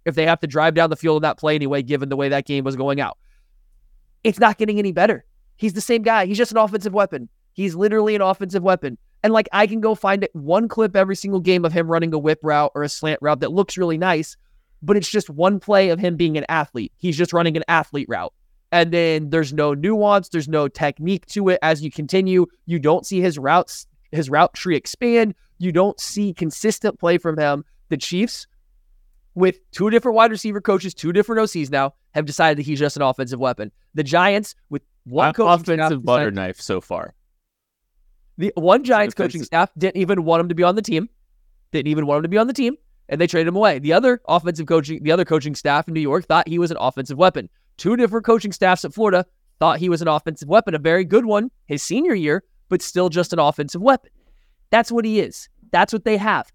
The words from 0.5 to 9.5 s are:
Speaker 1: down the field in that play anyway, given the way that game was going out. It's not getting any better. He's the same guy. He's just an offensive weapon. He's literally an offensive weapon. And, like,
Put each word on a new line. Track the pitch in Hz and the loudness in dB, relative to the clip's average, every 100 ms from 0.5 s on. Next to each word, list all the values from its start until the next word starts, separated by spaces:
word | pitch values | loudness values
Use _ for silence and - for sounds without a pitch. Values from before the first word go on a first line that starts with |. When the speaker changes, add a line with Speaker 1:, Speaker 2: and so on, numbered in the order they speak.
| 143 160 165 | 0 2 2
Speaker 1:
down | 165 | 0
the | 156 | 0
field | 160 156 | 0 0
in | |
that | 151 - | 0 -2
play | 156 151 | 0 0
anyway, | 139 143 | 0 -4
given | 127 143 139 | -2 -4 -4
the | 135 | -4
way | 139 | -2
that | 139 139 | -2 -2
game | 139 | -4
was | 135 135 | -4 -4
going | 135 139 | -4 -2
out. | 120 - _ _ _ _ _ _ _ _ _ _ | -4 -8 _ _ _ _ _ _ _ _ _ _
It's | 226 - | -2 4
not | 226 202 | 4 4
getting | 214 208 | -2 -2
any | 202 | -2
better. | 170 202 156 - _ _ - | 2 2 0 -6 _ _ -6
He's | 214 | -4
the | 185 | -4
same | - 233 | -2 0
guy. | 220 226 185 | 2 0 0
He's | 202 | 0
just | 240 | 0
an | 220 | 2
offensive | 214 208 196 | 0 0 -2
weapon. | 196 196 143 117 _ _ | 0 0 -2 -12 _ _
He's | - 190 165 | -6 -6 0
literally | 208 220 214 208 | 0 2 0 2
an | |
offensive | 190 190 196 190 | 0 -2 -4 -2
weapon. | 180 185 190 - _ _ | 0 0 -2 -12 _ _
And, | 214 | 0
like, | 220 - | 2 2